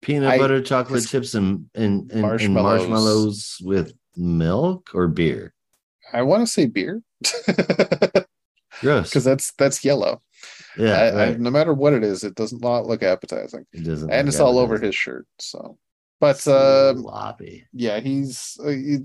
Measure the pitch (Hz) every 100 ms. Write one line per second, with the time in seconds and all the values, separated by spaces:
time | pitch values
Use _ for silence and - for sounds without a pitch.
0 | - 147 135 131 135 135 127 135 123 131
1 | 113 135 123 113 95 95 80 - 110 101
2 | 85 107 107 113 107 98 101 110 92 110
3 | 110 107 107 104 - - 90 98 82 -
4 | _ - 87 85 82 95 165 185 - -
5 | 90 80 82 - - _ _ _ _ _
6 | - 120 131 190 233 - 143 107 90 208
7 | - _ - - - - - - 208 -
8 | 196 196 - _ _ _ _ - 131 143
9 | 85 147 127 135 - - 139 135 131 139
10 | - - _ _ - - - - 110 101
11 | 113 101 110 117 120 139 160 143 143 139
12 | 107 95 104 90 110 120 120 120 113 113
13 | 98 92 - - 53 - - - 82 78
14 | 78 113 143 139 139 123 123 110 110 95
15 | - 64 - _ - - - - _ _
16 | _ _ 147 139 - 139 135 135 139 131
17 | 113 107 104 104 87 90 _ - 117 104
18 | 131 139 139 127 - - 147 139 135 143